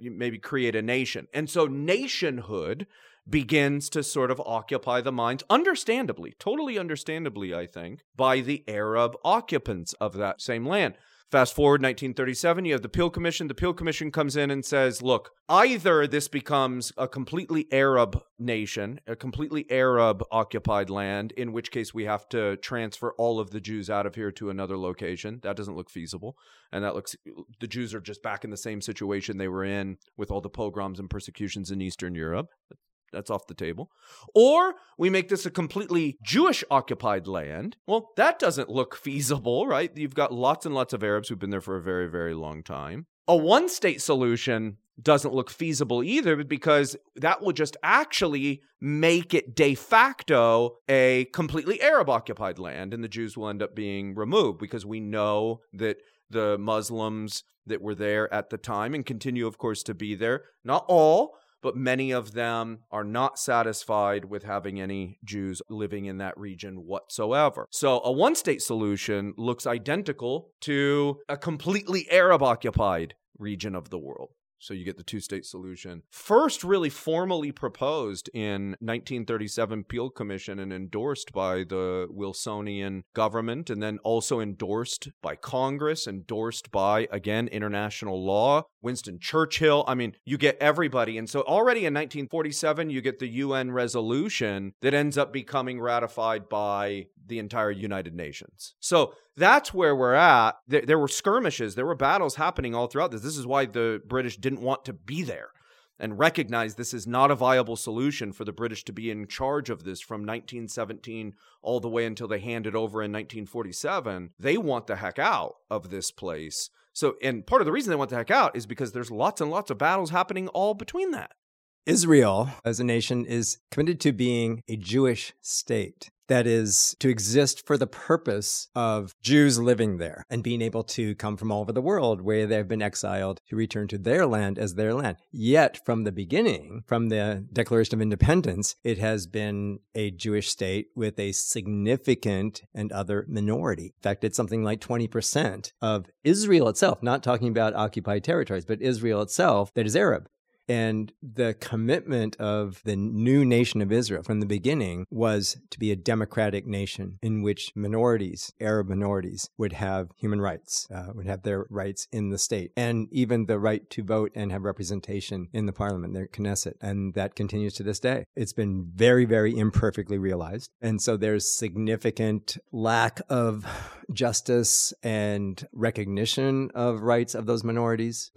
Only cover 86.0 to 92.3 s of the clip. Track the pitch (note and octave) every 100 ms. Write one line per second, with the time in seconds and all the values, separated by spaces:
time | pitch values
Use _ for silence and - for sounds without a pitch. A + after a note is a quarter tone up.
86 | - G2 E2 G#2+ A2+ - - G2 G2 G#2+
87 | A2+ G2+ G#2 A2 A#2+ G#2+ G#2 G2+ G#2 -
88 | G#2+ F#2 F#2+ G2+ B2+ D3 - _ A#2+ B2
89 | - F2 - D#3+ D#3 - D#3 D3 C3+ B2+
90 | A#2 - A#2+ C#3 C#3+ - D3 D3+ D#3 B2
91 | A2+ A2+ A2+ C#3+ C3 F#3 B3 A#3 E3+ C#3+
92 | D3 D3+ C3+